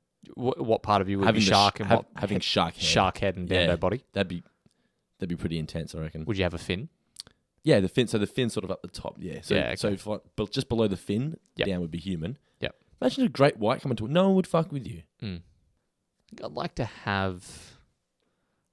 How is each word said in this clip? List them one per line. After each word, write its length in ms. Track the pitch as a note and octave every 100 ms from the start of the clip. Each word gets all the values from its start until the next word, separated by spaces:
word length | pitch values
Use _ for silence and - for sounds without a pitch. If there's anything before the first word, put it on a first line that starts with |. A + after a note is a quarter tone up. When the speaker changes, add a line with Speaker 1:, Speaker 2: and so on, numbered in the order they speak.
| _ _ -
Speaker 1:
Wh-, 260 | - B2+ -
what 220 | A#2 G#2+
part 180 | - G2+
of 80 | F#2+
you 100 | G2
would 60 | G2+
Speaker 2:
Having 120 | A2
Speaker 1:
be 40 | G2
Speaker 2:
the 40 |
sh-, 40 |
Speaker 1:
shark 260 | G2+ G2+ -
and 80 | G#2
Speaker 2:
have-, 100 | A#2
Speaker 1:
what 60 | - -
Speaker 2:
having 180 | G2+
Speaker 1:
head, 80 | G2
Speaker 2:
shark 300 | - G#2 E2+
head. 80 | -
Speaker 1:
shark 340 | E2 - F#2+ -
head 180 | G2 F2+
and 100 | F2+
Speaker 2:
Yeah, 100 | F#2
Speaker 1:
Dando 160 | E2+ E2+
body? 260 | F#2 B2+ _
Speaker 2:
that'd 160 | G2+ F2+
be, 140 | E2+ - _ _ _ _ _ _ -
that'd 120 | F2+
be 60 | E2+
pretty 180 | E2+ E2
intense, 360 | D#2 E2 D#2
I 60 | D#2+
reckon. 260 | D#2 D#2 D#2+
Speaker 1:
Would 100 | G2
you 80 |
have 80 | F2+
a 60 | E2+
fin? 320 | - F2+ D3 _ _ - - _ _ _
Speaker 2:
Yeah, 180 | D#3 A2+
the 80 | F#2
fin. 180 | - A2+
So 120 | A2
the 80 | G2+
fin 240 | - A#2
sort 140 | G#2+
of 60 | F#2
up 120 | -
the 60 | -
top. 280 | - - -
Yeah. 220 | F2+ -
So, 120 | -
Speaker 1:
Yeah, 60 | B2+ B1
okay. 80 | D2
Speaker 2:
so 120 | G#2+
if, 180 | F#2+ G#2
like, 140 | G#2 _ -
but 140 | G#2
just 160 | C3+ -
below 200 | A2+ G#2+
the 80 | F#2
fin, 400 | - G#2 D3 - _ -
Speaker 1:
Yep. 120 | G2
Speaker 2:
down 120 | F2+
would 100 | E2+
be 80 | E2+
human. 380 | F#2+ E2+ E2+ C#3 _ -
Speaker 1:
Yep. 140 | - - _ -
Speaker 2:
Imagine 240 | B3+ C4+
a 40 | A3+
great 260 | B2+ C3+ A2
white 240 | G#2+ C3
coming 160 | C#3 G#2+
to 80 | A2
it. 40 |
No 160 | E3+ G3
one 80 | F#3
would 100 | -
fuck 240 | E3 D#3+
with 140 | C#3+ -
you. 160 | E2 - -
Speaker 1:
Mm. 180 | G#2 E2+ - _ _ _ _ _ _ _ - -
I'd 80 | -
like 220 | D3 E3
to 100 | -
have 920 | G#2+ - - G2 F#2+ F2+ - - - - _ _ _ _ _ _ _ _ _